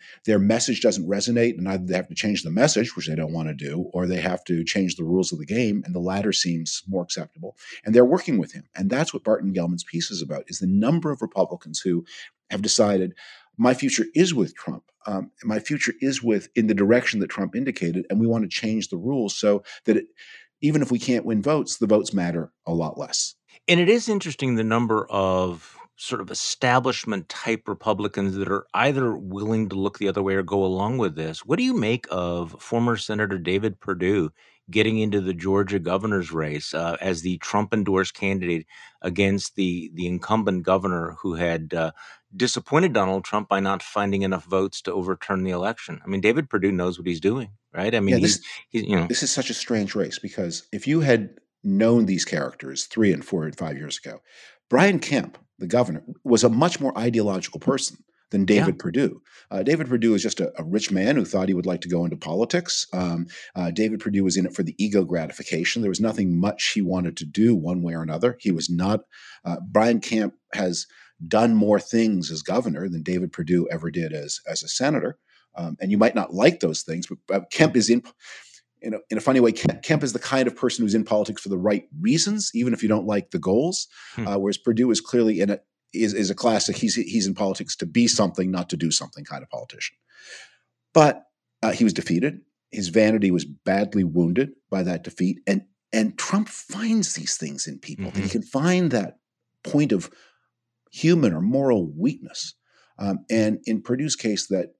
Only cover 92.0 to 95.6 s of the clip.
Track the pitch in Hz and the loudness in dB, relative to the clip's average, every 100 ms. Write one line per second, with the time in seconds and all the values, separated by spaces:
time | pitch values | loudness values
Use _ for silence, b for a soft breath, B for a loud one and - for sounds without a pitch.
92 | - 85 143 - _ _ _ - 90 98 | 0 0 0 -4 _ _ _ -8 0 4
93 | 107 110 98 87 73 71 - 98 101 104 | 4 4 4 2 -2 -8 -2 0 0 0
94 | 87 80 85 87 139 - _ 98 90 85 | 2 2 2 2 -2 -4 _ -4 -2 -4
95 | 87 - 92 92 - 98 | -8 -2 -2 -2 -2 -2